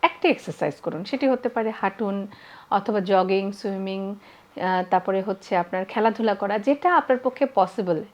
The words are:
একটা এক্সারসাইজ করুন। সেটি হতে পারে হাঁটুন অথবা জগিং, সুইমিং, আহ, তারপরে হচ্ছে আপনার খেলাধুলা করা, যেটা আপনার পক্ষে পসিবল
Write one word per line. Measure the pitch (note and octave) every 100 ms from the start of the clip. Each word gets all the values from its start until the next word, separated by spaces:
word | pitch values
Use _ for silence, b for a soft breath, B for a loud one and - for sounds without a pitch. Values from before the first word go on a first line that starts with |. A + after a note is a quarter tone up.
একটা | E4+ - F4+
এক্সারসাইজ | A#3+ - D#3 D3+ -
করুন। | - D#3
সেটি | G3 C4+ C4+
হতে | B3 B3
পারে | B3 A3
হাঁটুন | A3 G3 - G#3 G3 G3 B B B B
অথবা | G3 G3 G#3
জগিং, | F#3 F#3+ F#3 F#3+ G3
সুইমিং, | G3+ G3+ G3 F#3+ F#3+ G3 G3+
আহ, | - - - - F#3 F#3 F#3
তারপরে | F#3 F3+ F#3+
হচ্ছে | G3 G3 - F#3
আপনার | F3 F#3
খেলাধুলা | F#3+ A#3 A3 A3 A3
করা, | G3+ G3+ G#3
যেটা | G#3 C#4+ F4+ E4+
আপনার | C#4+ B3
পক্ষে | B3+ B3+ C#4
পসিবল | - F#3 - F3+ D#3+ G#3